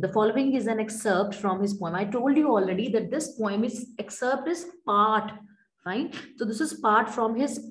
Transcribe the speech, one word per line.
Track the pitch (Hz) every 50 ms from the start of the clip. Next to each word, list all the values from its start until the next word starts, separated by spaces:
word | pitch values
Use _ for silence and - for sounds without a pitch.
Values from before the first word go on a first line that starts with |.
The | 190 190
following | 190 220 214 220 220 269 269 269 262
is | 262 208
an | 226 226 220
excerpt | 214 214 - - - 220 190 180 208 208 -
from | - - 196 185 190
his | 202 202 -
poem. | - 180 165 170
I | 185 208
told | 202 220 247 240 277 277
you | 311 302 285
already | 233 202 190 185 185 190 226 262
that | 202 220 190 170
this | 254 311 302 - - -
poem | 214 202 202 208
is, | 226 240 - - - - - -
excerpt | 202 - - - 247 247 269 262 262 320
is | 349 330 - - - - -
part, | - 202 208 208 220 220 214 208 208 - - - - - _ _ _ _ _ -
fine? | 175 190 240 330 - - - - - -
So | - 233
this | 208 226 -
is | 311 302 -
part | - - 220 214 220 240 240
from | - - 226 220 226
his | 233 277 285 - - - -